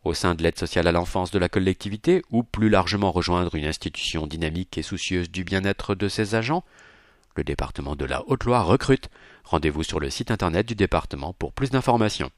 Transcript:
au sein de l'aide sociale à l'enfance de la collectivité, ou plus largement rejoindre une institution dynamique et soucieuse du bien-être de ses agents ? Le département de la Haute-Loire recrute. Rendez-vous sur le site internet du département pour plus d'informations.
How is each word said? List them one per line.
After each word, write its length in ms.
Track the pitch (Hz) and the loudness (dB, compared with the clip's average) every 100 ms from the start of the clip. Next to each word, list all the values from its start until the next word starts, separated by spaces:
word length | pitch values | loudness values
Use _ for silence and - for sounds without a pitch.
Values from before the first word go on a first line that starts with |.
| 90 | -2
au 80 | |
sein 220 | 82 92 85 | 0 0 2
de 80 | |
l'aide 140 | 85 - | 0 0
sociale 300 | 87 92 85 | -2 2 4
à 60 | |
l'enfance 380 | 85 90 95 90 | 2 0 -2 0
de 80 | 98 | 0
la 100 | 87 | 0
collectivité, 720 | 101 95 92 101 107 - 185 - | 2 2 0 -4 -2 2 2 2
ou 120 | 113 | -2
plus 260 | 120 107 107 | -2 2 4
largement 420 | 101 87 101 98 | 4 4 2 2
rejoindre 440 | 87 85 87 87 80 | 2 2 2 0 -2
une 100 | 73 | -4
institution 600 | 78 - - - 82 78 | -4 -6 -6 -4 -4 -4
dynamique 520 | 80 85 82 92 - | -4 -4 -4 -6 -8
et 60 | |
soucieuse 460 | - 95 - 92 87 | -6 -6 -2 -2 -2
du 140 | 92 | -6
bien-être 520 | 87 95 98 101 - 98 | -2 0 0 -2 -4 -2
de 120 | 101 | -2
ses 260 | - 104 | -2 0
agents ? 300 | 113 117 170 - - - - _ _ _ - | 0 0 -2 -4 -20 -20 -20 _ _ _ -6
Le 80 | |
département 540 | 71 71 71 - 71 73 | -4 -4 -4 -6 -6 -4
de 80 | 67 | -4
la 200 | 64 - | -4 -2
Haute-Loire 380 | 131 120 123 87 | -2 2 2 4
recrute. 420 | 123 - 131 - - - - | 2 4 0 0 -20 -20 -20
Rendez-vous 400 | - 82 76 76 | -2 0 0 -2
sur 160 | 80 78 | -4 -2
le 100 | 71 | -4
site 220 | - 120 | -4 -2
internet 340 | 110 92 85 - | 0 2 0 0
du 100 | 107 | 0
département 580 | 95 85 - 71 71 | 2 2 0 -8 -8
pour 180 | - 76 | -6 -8
plus 200 | - 135 | -4 0
d'informations. 600 | 131 131 120 107 - 67 | 2 4 4 4 0 -6